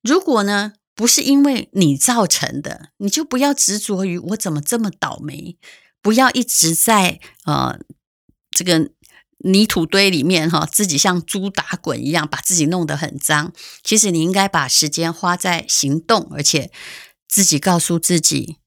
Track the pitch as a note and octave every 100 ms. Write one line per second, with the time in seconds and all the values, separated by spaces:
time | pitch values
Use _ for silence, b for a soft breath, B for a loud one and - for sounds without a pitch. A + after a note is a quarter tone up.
0 | A3 F4 F4 A#3 G3+ G3+ G#3 _ _ -
1 | A#3 A#3 - C#4 C#4+ B3+ - G3 D#3+ C#3
2 | - A#3+ F#3 - - C#3 - - - _
3 | G3+ D4+ D#4 B3+ C#4+ C#4+ - G#3 - F#3+
4 | F#3+ F3 D3 A3 F#3+ D3+ D3 A#3 G#3+ -
5 | - - D3 - - - b b b b
6 | G3+ A3+ C4 - A#3 - E3 E3 - G#3+
7 | F3+ - B B - C#3+ B2+ - - -
8 | _ _ _ _ _ - F3+ E3 - _
9 | b b _ _ F#3 F#3+ G#3+ - E3 F#3+
10 | G3 E3+ D3+ F#3 D#3+ E3 D#3+ G#3+ G3+ C#3
11 | G3 F3 - G3 G3 F#3+ - E3+ - A#2+
12 | B2+ E3 D3 - - F3+ D3+ F3+ D#3 D3
13 | D#3 C#3 - D3+ E3 B B B - G#3+
14 | G#3 E3+ E3 F#3+ G3 E3 C#3 - D#3 C#3+
15 | E3 E3 F3+ F3+ - E3+ - - F#3+ D3+
16 | - A3 - - - D3 - B B B
17 | B B _ - G3 D3 G3 F3 - E3+
18 | - F3 - C#3 A2+ -